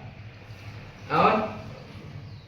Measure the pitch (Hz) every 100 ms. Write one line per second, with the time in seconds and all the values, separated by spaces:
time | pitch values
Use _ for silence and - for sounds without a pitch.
0 | - - - - - - - - - -
1 | - 156 190 220 - - - - - -
2 | - - - -